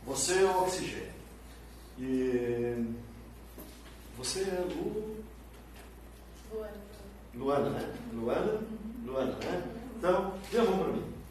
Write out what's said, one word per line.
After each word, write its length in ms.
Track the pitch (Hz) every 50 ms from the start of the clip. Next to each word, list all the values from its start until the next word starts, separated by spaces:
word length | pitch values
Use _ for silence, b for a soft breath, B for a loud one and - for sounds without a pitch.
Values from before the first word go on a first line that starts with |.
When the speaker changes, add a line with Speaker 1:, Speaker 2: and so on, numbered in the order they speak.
| -
Speaker 1:
você 360 | 262 269 - - 349 359 370
é 60 | 392
o 180 | 381 - - -
oxigênio, 480 | - - - - - - - 466 - - - - - - - - - - - - - - - - - - -
e 920 | 127 131 131 131 127 127 123 123 120 120 120 120 120 120 120 117 117 113 113 117 - - - - - - - - - - - - - - - - - - - - - - -
você 240 | 123 - - - 185
é 240 | 190 196 180 180 175
Lu-, 560 | - - - - 208 208 214 214 - - 220 214 - - - - - - - - - - - - - - - - - - - - - - - - 226
Speaker 2:
Luana. 220 | 220 220 214 208 208 202 - - - - - - - - - - -
Speaker 1:
Luana, 340 | 120 135 139 143 143 143 -
né? 240 | - - - - - - 120 117 113
Luana? 380 | 113 - 240 - - - -
Speaker 2:
Uhum. 540 | - - - - 220 - - - - 240 -
Speaker 1:
Luana, 300 | 120 131 - 135 - -
né? 360 | - - 156 175 180 - - - - - - -
Então, 360 | - 165 180 180 190 196 - - - - -
dê 60 | -
a 60 | 233 226
mão 160 | 190 190 190
pra 80 | -
mim. 180 | - - 110 - - - - - -